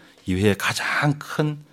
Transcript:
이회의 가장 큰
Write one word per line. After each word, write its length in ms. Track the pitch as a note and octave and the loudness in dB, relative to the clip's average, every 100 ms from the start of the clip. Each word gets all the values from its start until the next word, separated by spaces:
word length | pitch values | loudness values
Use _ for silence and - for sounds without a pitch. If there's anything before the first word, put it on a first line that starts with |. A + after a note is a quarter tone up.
| - _ - | -20 _ -2
이회의 280 | F#2 G#2 G2 | 2 4 2
가장 580 | - - - - D3 C#3+ | 0 -2 -2 0 0 0
큰 400 | - - D3+ D3 - | -4 -2 -2 -4 -10